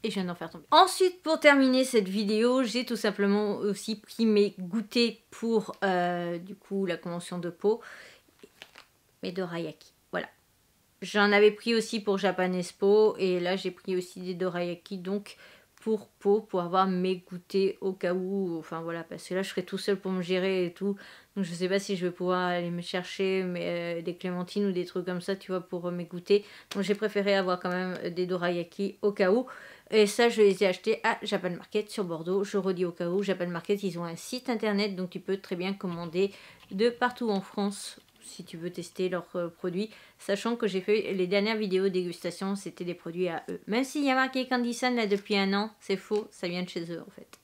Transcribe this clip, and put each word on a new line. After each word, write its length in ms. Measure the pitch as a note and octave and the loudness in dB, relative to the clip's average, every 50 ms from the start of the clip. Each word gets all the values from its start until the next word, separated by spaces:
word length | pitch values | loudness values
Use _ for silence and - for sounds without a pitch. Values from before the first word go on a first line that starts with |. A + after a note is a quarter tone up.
Et 80 | - A3+ | -4 -4
je 40 | G3 | -4
viens 100 | G3+ F#3 | -2 -4
d'en 100 | F3+ F3 | -4 -6
faire 160 | - E3 E3 | -8 -10 -12
tomber. 160 | - E3+ - _ | -12 -16 -2 _
Ensuite, 520 | D4 D#4 F#4+ F#4 - - F#4+ F4+ F4+ - | 8 8 8 8 6 2 2 2 2 -2
pour 180 | _ D#4 D#4+ D#4 | _ 0 0 8
terminer 440 | - D4 C#4+ C#4 C4+ C4 B3+ C4 C4 | 8 8 10 10 8 6 6 4 2
cette 240 | C4 - A3+ G3 F#3 | 4 4 2 2 4
vidéo, 540 | F#3+ G#3+ A3 G3 A3 G#3+ A#3 A#3+ B3+ C4 | 0 0 0 2 2 4 4 4 4 4
j'ai 220 | C4 A3 G3 B3 B3+ | 2 2 0 -2 -2
tout 120 | - A#3+ | -2 -4
simplement 600 | G#3+ - G#3+ G3 - G3+ G3+ G3+ G#3 G#3+ G3+ G3+ | 0 0 -2 0 2 2 2 4 2 2 0 -2
aussi 400 | C3+ D#3+ G#3 G3 G3 - - A3 | -2 -2 -2 -2 -4 -4 -8 -8
pris 300 | G#3 - - - - A3+ | -8 -8 -18 -2 0 2
mes 280 | A3 G#3+ G#3 G3+ G3+ G3 - | 4 6 6 4 4 2 -6
goûters 560 | F#3 F3 F#3 A3+ G3+ - - B3 A#3 A#3 - - _ _ | -10 -4 -4 -4 -4 -2 2 2 2 2 0 -6 _ _
pour, 440 | - - - A#3 A3+ G#3+ G3 - - - | -12 -6 -2 0 0 0 0 -2 -6 -2
euh, 540 | - G3 F#3 F3+ F3 F3 F3 F3 F3 F3 F3 | 0 0 2 2 0 0 0 -2 -4 -4 -6
du 180 | E3+ F3 F#3+ G#3 | -8 -8 -12 -16
coup, 300 | - _ - G3 G3 G3 | -18 _ -6 -4 -2 -2
la 140 | F3 E3+ E3 | -2 -2 -4
convention 400 | - F3+ E3+ F3 F3 - F3+ F3+ | -6 -8 -8 -8 -8 -8 -8 -6
de 100 | E3+ F3 | -6 -8
Pau. 320 | E3+ _ - G3+ A3 A3+ - - - - - - - _ _ _ _ _ - - _ _ - - _ - - _ _ _ _ _ _ _ | -8 _ 0 0 0 0 -4 -18 -20 -20 -20 -20 -20 _ _ _ _ _ -20 -20 _ _ -20 -20 _ -20 -20 _ _ _ _ _ _ _
Mes 100 | - F#3+ | -10 -8
dorayaki, 600 | F3 F#3 F#3+ E3+ E3+ E3+ E3+ D#3 D3+ _ - - _ _ _ _ | -6 -6 -6 -6 -6 -8 -8 -8 -10 _ -20 -20 _ _ _ _
voilà. 180 | - - - - _ _ _ _ _ _ _ _ _ _ _ _ _ _ | -6 -6 -6 -8 _ _ _ _ _ _ _ _ _ _ _ _ _ _
J'en 320 | F#3+ F#3 - G#3 G3+ G3+ | -14 -2 2 4 4 6
avais 180 | G#3 G3+ G#3 G#3+ | 8 8 8 8
pris 240 | G#3 G#3 - A#3 A#3 | 6 4 -2 0 2
aussi 260 | A3+ A3 - - A3 | 2 0 0 -6 -4
pour 180 | G3+ G#3 G3 G3 | 0 0 0 2
Japan 340 | G3+ F#3+ F3+ F#3 F#3 F#3 | 2 0 2 2 0 0
Expo 640 | F3+ F3+ F3 - - _ - G3 G#3 G#3+ G#3+ G#3+ - | 0 -2 -4 -6 -4 _ 4 6 8 8 6 6 4
et 240 | - F#3+ F#3 F3+ F3+ | 2 0 0 2 0
là 160 | F3 F3 F#3 | 0 0 -2
j'ai 140 | G3 - F#3 | -2 -2 -6
pris 260 | F3+ - _ - F#3 | -8 -6 _ -4 -4
aussi 240 | F3+ F3+ - - F#3 | -4 -4 -6 -12 -12
des 140 | F#3 F3+ F#3 | -8 -8 -4
dorayaki 640 | E3+ F#3 F#3 E3 F3 F3 F3 F3 E3+ _ - G3+ F#3 | -2 -2 -2 -2 -2 -4 -4 -6 -8 _ -12 -12 -8
donc 380 | F3 F#3 G3 G#3 G3+ - - _ - - - - _ _ _ _ | -6 -4 -4 -4 -6 -10 -20 _ -20 -20 -20 -20 _ _ _ _
pour 280 | - A3 A3 G#3 G#3 _ | -4 -2 -2 -2 -4 _
Pau, 320 | _ _ - G3+ G3+ A3 | _ _ 2 4 4 4
pour 200 | G#3+ - - F#3 | 2 -2 -2 -2
avoir 260 | F3 E3+ F3 F#3+ F#3+ | -2 2 2 4 4
mes 300 | F#3+ F#3 F3+ F3+ F#3 F#3+ | 4 2 0 0 0 -2
goûters 580 | F3+ F3+ - F#3 F3+ _ _ - G3 G3 F#3+ - - | -2 -6 -14 -16 -16 _ _ 0 2 2 2 0 -2
au 120 | - F#3+ | -4 -6
cas 220 | F#3+ G3 - F3 F3+ | -4 -2 -2 -2 0
où, 440 | F#3 F#3 F#3 G3 G3 G3 F3+ E3+ D#3+ | 0 -2 -2 -2 -2 -2 -2 -4 -6
enfin 220 | D#3 - E3+ E3 | -8 -8 -10 -8
voilà, 240 | E3 E3 E3+ E3+ D#3+ | -6 -6 -8 -8 -8
parce 220 | - F3 E3 - - | -12 -14 -16 -10 -4
que 60 | F3+ | -4
là 80 | F#3 | -4
je 80 | G3 G3 | -4 -2
serai 140 | - - F3+ | -4 -6 -6
tout 120 | - - | -6 -8
seul 220 | F#3+ - - G3+ G3 | -6 -2 -2 -2 -2
pour 140 | - F#3+ | -2 -4
me 100 | F#3+ F#3 | -4 -2
gérer 420 | F3 E3 F#3 F#3 F3+ F#3+ F#3+ F#3 F3+ | -2 0 0 0 2 0 0 0 0
et 80 | E3+ | -2
tout, 240 | F3 - F#3+ G3+ G3+ G3 - - - - - _ _ | -4 -4 -4 -4 -4 -4 -8 -20 -20 -20 -20 _ _
donc 80 | G3+ F#3+ | -4 -4
je 80 | E3 | -4
sais 160 | E3+ E3+ F#3 F3+ | -2 -4 -2 0
pas 100 | F#3+ G3 | 0 0
si 180 | G3 - G3+ | 0 -2 -4
je 100 | F3 F3+ | -2 -2
vais 60 | F3+ | -4
pouvoir 360 | F3 - F3+ F3+ F#3 F3+ F3+ F3+ | -2 -2 0 0 0 2 2 0
aller 220 | F3+ F3 F3 F3 | 0 -2 -2 -4
me 100 | F3 F3 | -6 -6
chercher 640 | F3 - - F#3 F3 - - - F#3+ F#3+ F#3+ F#3+ | -8 -6 -6 -6 -6 -6 -4 -2 0 0 0 0
mes, 560 | F#3 F3+ F3 F3 E3+ F3 F3 F3 E3+ E3+ E3+ E3+ | -2 -2 -4 -4 -4 -4 -4 -4 -4 -4 -6 -6
euh, 40 | |
des 140 | E3 F3+ F3 | -6 -8 -8
clémentines 500 | F3 - F#3 F3+ F3 F3+ F3 - G3+ G3+ | -6 -6 -6 -4 -4 -6 -4 -2 -2 0
ou 60 | G3 | 0
des 140 | F#3 F3+ F3 | 0 -2 -4
trucs 180 | F3+ - F#3 F3 | -4 -6 -6 -4
comme 160 | F#3 F3+ F3+ | -4 -4 -4
ça, 160 | F3+ - G3 | -2 -4 -6
tu 160 | F#3+ - - | -6 -4 -6
vois, 80 | F#3 F#3 | -6 -6
pour, 280 | F3+ - - F3 E3 F3+ | -4 -6 -8 -6 -4 -4
euh, 20 | |
mes 140 | F3 F3 F3 | -6 -6 -8
goûters. 360 | D#3+ - F3 F3 - G3+ G#3 G3+ - - - - _ - | -8 -10 -12 2 2 2 2 2 -2 -20 -20 -18 _ -6
Donc 100 | G3+ F#3+ | -4 -2
j'ai 100 | F3+ G#3 | -2 0
préféré 420 | G3+ G#3+ G#3 G#3 G3+ G3 G3+ G3 | 0 -2 -2 0 0 2 4 2
avoir 240 | G3 F#3+ F3+ F3+ F3+ | 2 2 2 0 0
quand 100 | - F#3 | -2 -2
même, 280 | F3+ F3+ F#3 F#3 F3+ - | -2 -2 -2 -4 -6 -6
euh, 60 | - F3 | -6 -6
des 160 | E3+ F3 F3+ | -4 -4 -2
dorayaki 680 | F3 F#3 F3+ F3 F3 F3 F3 E3+ E3+ - - G3 G3 - _ | -2 -2 0 0 0 0 -2 -4 -6 -4 -4 -4 -4 -4 _
au 100 | - G#3 | -2 -2
cas 180 | G3+ - G3+ F3+ | 2 4 4 6
où. 160 | G3 A#3+ C4 - - - - - - - _ - | 6 4 2 -2 -10 -16 -18 -20 -20 -20 _ 2
Et 160 | - A3 G#3+ | 4 6 6
ça, 220 | G3+ G#3 - A#3+ A#3 | 6 6 4 4 4
je 140 | - A3 | 6 8
les 220 | G#3+ G3+ F#3+ F3+ G#3 | 6 6 6 6 2
ai 20 | |
achetés 340 | F#3+ F3+ - - A3 A3 - - | 2 2 0 0 -2 -2 0 0
à 140 | A3 A#3+ - | -2 -2 -2
Japan 280 | - G#3+ G#3 F#3 F3 F3+ | -4 -4 -4 -2 -2 -4
Market 400 | F3 E3 - - - G#3 G#3+ G#3+ | -6 -6 -10 -4 -4 -4 -4 -2
sur 140 | - - G3+ | -6 -6 -4
Bordeaux. 380 | F3 E3 D#3 D#3+ F3 F#3 G3 | -4 -4 -6 -4 -2 0 0
Je 140 | G3+ G3+ - | -2 0 -2
redis 280 | G3+ F#3 F#3+ F#3 F3 F#3 | -2 0 0 0 0 -2
au 80 | F3 | -4
cas 160 | E3+ - F3 F3 | -2 -4 -4 -2
où, 140 | F3 G3 | 0 0
Japan 260 | G3+ G3 F#3 F#3 F3+ F3 | 0 0 0 -2 -2 -4
Market, 340 | F3 E3 - - G#3 G3+ | -4 -6 -2 -2 -2 -2
ils 160 | G3+ F#3+ E3 E3+ | -2 -4 -4 -4
ont 60 | E3+ | -8
un 120 | E3+ E3+ | -8 -8
site 320 | F3 - - - B3+ B3 - | -10 -10 -10 -10 -8 -4 -4
internet, 480 | A#3+ A3 A3 G#3+ G3+ G3 G#3 G#3 G3 | -4 -2 0 0 0 0 0 -2 -2
donc 140 | F3+ F#3 F3+ | -4 -6 -6
tu 100 | - F3+ | -8 -10
peux 160 | - - F#3+ | -4 -4 -6
très 200 | G3 - - F#3+ | -6 -4 -8 -6
bien 160 | F3 F3 F#3+ | -4 -4 -4
commander 600 | G3 G3 - F#3 E3+ E3+ F3 E3+ D#3+ F3+ G3 G3+ G3 - - - - - - - | -6 -6 -6 -8 -6 -6 -8 -6 -2 0 0 0 -2 -10 -20 -20 -20 -20 -16 -10
de 180 | G3+ F#3+ A3+ A#3+ | -2 2 2 2
partout 420 | A#3 - B3 B3 B3 - B3 A3+ | 2 2 -2 -2 0 -2 -2 0
en 100 | G3+ G3 | 0 -2
France 600 | F#3+ - - - G3+ G3+ G3+ - - - - - _ _ _ _ - | -2 -4 -6 -4 -4 -2 -4 -6 -12 -14 -14 -18 _ _ _ _ -20
si 200 | - - - - | -20 -18 -18 -16
tu 120 | - - | -14 -12
veux 140 | E3 E3 F3 | -10 -10 -8
tester 380 | F3 F3+ E3+ - _ - F#3 F#3 | -8 -8 -12 -12 _ -4 -2 -2
leurs, 280 | F#3 F3 F3 - - | -2 -4 -6 -6 -6
euh, 120 | F3+ F3 E3+ | -6 -6 -6
produits. 420 | E3+ _ - F3+ E3+ F#3 G#3+ A3 - - - - _ _ | -8 _ -6 -4 -4 -4 -4 -6 -8 -20 -20 -20 _ _
Sachant 380 | - - G3 G3 - A#3 A#3+ | -4 -4 -4 -2 0 -4 -2
que 100 | A#3 A#3 | 0 -2
j'ai 140 | G#3 F3+ F#3+ | -2 -2 -2
fait 320 | F3+ - G#3 A3 - - | 0 2 0 2 2 -2
les 140 | F#3+ F#3+ F3+ | -2 -2 0
dernières 300 | F3+ G3 G3+ G3+ A3 A3+ | 2 2 2 2 2 0
vidéos 320 | G#3+ A3 G3 F#3 F#3 F#3+ G3 | -2 -2 0 0 2 2 2
dégustation, 680 | F3 F#3 F3+ F3 E3+ - - F3 E3+ - F#3+ G3 G3+ | 2 0 -2 -2 -6 -6 -6 -8 -6 -4 -4 -4 -4
c'était 280 | G3 - E3+ D#3+ - F3+ | -4 -6 -12 -10 -8 -8
des 100 | E3+ E3+ | -8 -8
produits 340 | E3+ - E3+ E3 F3 F#3 F3 | -8 -10 -10 -4 -2 -2 -2
à 160 | E3 - - - | -2 -4 -6 -8
eux. 100 | F3+ E3+ - | -10 -10 -6
Même 180 | - G3+ A#3+ C4+ | -2 -2 -2 -2
s'il 200 | C4+ - D4+ C#4+ | -2 -2 0 0
y 60 | C#4 | 2
a 40 | C4 | 2
marqué 320 | C4 C4 C4 C4 C4 B3+ | 2 2 0 0 -2 -2
Candy 280 | B3+ B3+ B3 A#3+ A#3+ A#3+ | 0 0 0 0 -2 -2
Sun 220 | A#3 - B3+ B3 | -2 0 0 2
là 100 | A#3+ A3+ | 0 2
depuis 300 | G3+ G#3 G3 G3 - G#3 | 2 0 0 0 0 0
un 160 | G3 G3 F#3+ | 2 2 2
an, 180 | G3 G3+ G#3 A3 - _ | 2 0 -2 -4 -8 _
c'est 160 | - - G3 | -4 -4 -4
faux, 300 | F#3+ - - A3 G#3 A3 - | -4 -2 -2 -4 -4 -4 -6
ça 180 | - - - F3 | -12 -8 -6 -6
vient 140 | F3 F3+ | -4 -4
de 60 | F3+ F3 | -6 -6
chez 220 | - F#3 E3+ E3+ | -6 -8 -8 -6
eux 100 | E3+ E3 - | -10 -12 -12
en 40 | G3+ | -16
fait. 280 | - - - _ - _ | -20 -20 -20 _ -20 _